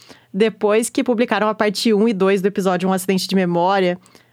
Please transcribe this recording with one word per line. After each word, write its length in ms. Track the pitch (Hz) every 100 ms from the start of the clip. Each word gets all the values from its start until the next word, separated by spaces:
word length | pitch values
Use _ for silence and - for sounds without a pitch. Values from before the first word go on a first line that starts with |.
| - - _
"Depois 560 | 190 220 220 208 220 233
que 140 | -
publicaram 440 | 254 226 247 202 214
a 80 | 214
parte 380 | 214 196 233
um 140 | 202 226
e 60 |
dois 280 | 190 190 196
do 60 | 196
episódio 420 | 202 185 180 185
Um 40 |
Acidente 340 | 190 185 185 -
de 80 | 190
Memória, 640 | 180 170 180 196 180 180 _ - _